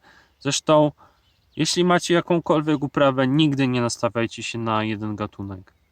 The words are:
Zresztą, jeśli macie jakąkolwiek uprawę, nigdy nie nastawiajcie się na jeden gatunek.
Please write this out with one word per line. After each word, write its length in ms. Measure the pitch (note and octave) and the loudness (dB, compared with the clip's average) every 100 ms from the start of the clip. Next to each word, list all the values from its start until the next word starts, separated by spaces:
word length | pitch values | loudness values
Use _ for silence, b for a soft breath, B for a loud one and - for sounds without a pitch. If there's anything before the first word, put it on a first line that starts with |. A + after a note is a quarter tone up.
| b b b b | b b b b
Zresztą, 540 | C#3+ - - D3+ D3+ - b b b b b - | -6 -4 4 4 4 -2 b b b b b -6
jeśli 280 | D#3 F3 | -2 0
macie 300 | F3 F3 - | 2 2 2
jakąkolwiek 680 | E3+ - E3+ - D#3 D3+ C#3+ | 0 2 -2 2 0 2 -2
uprawę, 440 | C#3 D3+ C#3 C3 C3 | -2 2 2 2 2
nigdy 400 | D3 D#3 C#3 C3 | 2 2 2 0
nie 120 | B2 | 0
nastawiajcie 640 | A#2+ - A#2 A#2 A#2 - | -2 -2 -4 -2 -4 -6
się 160 | - A#2 | -10 -6
na 260 | A2+ G#2+ | -2 -2
jeden 320 | A2 G#2 G#2+ G#2 | -2 -4 -6 -6
gatunek. 580 | G#2 - G2 F#2 - _ _ | -8 -8 -12 -14 -18 _ _